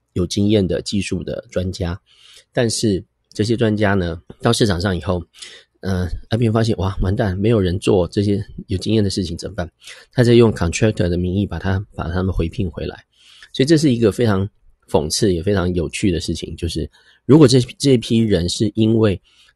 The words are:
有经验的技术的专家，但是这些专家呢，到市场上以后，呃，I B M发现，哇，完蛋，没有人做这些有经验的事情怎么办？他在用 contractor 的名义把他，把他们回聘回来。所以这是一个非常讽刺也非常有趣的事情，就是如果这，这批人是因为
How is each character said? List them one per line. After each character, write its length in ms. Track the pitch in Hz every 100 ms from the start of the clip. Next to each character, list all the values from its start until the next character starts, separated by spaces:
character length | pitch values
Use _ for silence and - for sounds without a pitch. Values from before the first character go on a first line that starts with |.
| _
有 120 | - 87
经 220 | - 101
验 180 | 107 90
的 160 | -
技 180 | - 101
术 240 | - 92
的 220 | - - -
专 200 | 98 92
家， 280 | - 85 90 _ _ - - _
但 160 | - 117
是 360 | - 113 92 - _ _
这 120 | -
些 120 | 107 110
专 220 | 113 104
家 160 | 104
呢， 260 | 98 87 87 - -
到 100 | 127
市 140 | 117 113
场 160 | 87
上 160 | 87 87
以 40 |
后， 200 | 95 90 - - - - _ _
呃 280 | 95 92 87 - -
，I 80 | 113
B 80 | 117
M 60 |
发 120 | 113
现， 120 | 113 104
哇， 200 | 95 95
完 160 | 98 95
蛋， 220 | 107 92
没 120 | 104
有 100 | 113
人 180 | 92 95
做 300 | - 104 85
这 160 | -
些 200 | 104 101 - - -
有 120 | 90
经 160 | 104 107
验 80 |
的 60 | 101
事 120 | 101
情 140 | 87 85
怎 100 | -
么 40 | 90
办？ 140 | 87 - - - -
他 120 | -
在 100 | 117
用 180 | 120 117
contractor 560 | - 85 - 110 - 90
的 80 | 87
名 200 | 90 95
义 100 | 98
把 140 | 85
他， 260 | 95 98 101 -
把 140 | 80
他 140 | 87
们 100 | 95
回 160 | 92 85
聘 180 | - 92
回 200 | - -
来。 180 | - - _ _ - -
所 100 | -
以 20 | 139
这 120 | 160
是 160 | 151
一 40 | 120
个 140 | 117
非 140 | - 117
常 200 | 95 98 - _ _ _
讽 240 | 95 76
刺 240 | - 107
也 80 | 87
非 120 | 90
常 200 | 98 90
有 140 | 90 76
趣 240 | - 104
的 80 | 80
事 140 | -
情， 200 | 82 - 82
就 100 | 85
是 220 | 80 71 _ _ _ -
如 140 | 151
果 80 | 135
这， 100 | 131 127 -
这 200 | 143 127
批 200 | - 117
人 320 | 113 92 87
是 200 | - 107 -
因 220 | 110 113
为 240 | 110 90 _ _ _